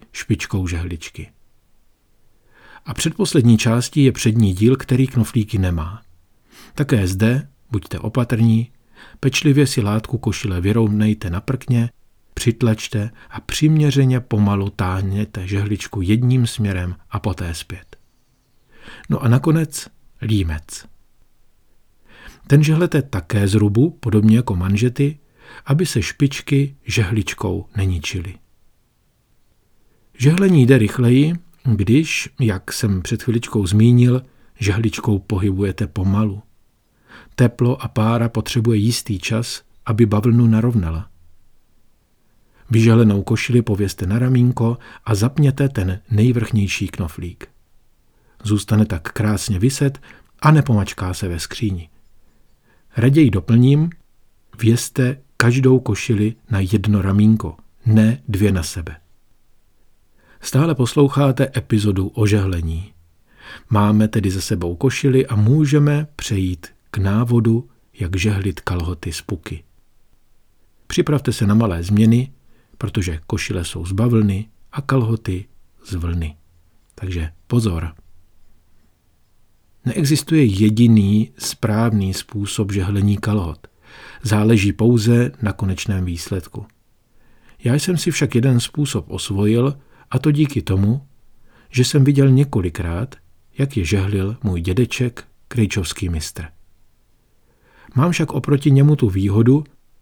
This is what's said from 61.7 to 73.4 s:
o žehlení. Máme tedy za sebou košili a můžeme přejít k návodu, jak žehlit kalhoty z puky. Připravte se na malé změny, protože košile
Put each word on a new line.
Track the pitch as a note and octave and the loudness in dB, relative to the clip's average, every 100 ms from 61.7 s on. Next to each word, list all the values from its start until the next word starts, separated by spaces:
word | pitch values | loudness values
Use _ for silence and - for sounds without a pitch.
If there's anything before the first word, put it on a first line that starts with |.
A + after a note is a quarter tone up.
| A2 G#2 F#2+ G2 | 0 0 -2 -4
o | - G#2+ | -2 0
žehlení. | G#2+ F#2+ F2 E2 D#2+ F#2+ _ _ _ _ _ - - - | 2 0 -4 -4 -6 -10 _ _ _ _ _ -20 -16 -2
Máme | G#2+ G#2 G#2+ G#2+ | 2 4 4 2
tedy | A2 F#2+ | 0 -2
za | F#2+ | -2
sebou | - G#2+ F2 F2 | -4 -4 -4 -2
košili | C3+ - C#3+ C3 - | -2 0 0 2 2
a | G#2 | 2
můžeme | G#2 D3 D3 D3 D3 D3 D3+ - | 2 2 2 2 2 0 -4 -10
přejít | - G2+ F#2 F2+ - _ _ | -6 -2 -2 -6 -12 _ _
k | - | -4
návodu, | F#2+ G#2 A#2+ A#2+ A2+ A2+ B2 _ _ - | -2 0 2 2 2 0 -4 _ _ -10
jak | F2+ F#2 | -6 -2
žehlit | G#2+ G2+ F#2+ F2 | -2 -2 -4 -6
kalhoty | - F2+ E2+ F2 - | -6 -4 -4 -6 -8
z | D#2+ | -10
puky. | - F#2 - D#2+ - _ _ _ _ _ _ _ _ _ _ _ - | -8 -10 -10 -14 -16 _ _ _ _ _ _ _ _ _ _ _ -10
Připravte | - D3+ C#3+ - | -4 0 0 -2
se | A2+ G2+ | -2 2
na | G#2+ | 2
malé | A2+ E2+ | 2 -2
změny, | F2 G#2 A2 A#2 B2+ - _ _ _ - | 0 2 4 4 0 -10 _ _ _ -12
protože | G2+ - F2 D#2 - | -8 -6 -6 -8 -8
košile | G2+ | -8